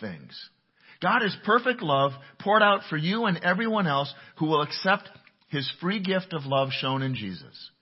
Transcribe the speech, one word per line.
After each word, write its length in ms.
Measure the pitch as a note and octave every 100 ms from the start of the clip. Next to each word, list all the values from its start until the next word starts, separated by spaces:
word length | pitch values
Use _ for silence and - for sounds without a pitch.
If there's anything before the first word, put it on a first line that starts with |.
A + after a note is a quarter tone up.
things. 380 | G#3+ D#2 B1 - - _ _ _ - -
God 200 | F3+ A#3+
is 140 | G3+ -
perfect 380 | - A#3+ B3+ B3
love 300 | D#3 C#3 C#3 C3 - -
poured 240 | G3 G#3+
out 180 | G#3 G3+ -
for 80 | D3+
you 300 | E3 A3+ A3
and 120 | E3
everyone 480 | F3+ F#3 A3+ G#3+ E3+
else 260 | C#3 C#3 - - -
who 100 | D#3
will 160 | D3
accept 460 | C#3 - F#3+ G3+ - - _ _ _
his 220 | C#3+ C3 -
free 200 | F3 G#3+
gift 320 | F#3 F#3 F#3
of 140 | D#3+ C#3
love 240 | C3+ C3+
shown 300 | - C3+ C3+
in 120 | C3+
Jesus. 560 | A#2 G2+ E2+ C2+ - - _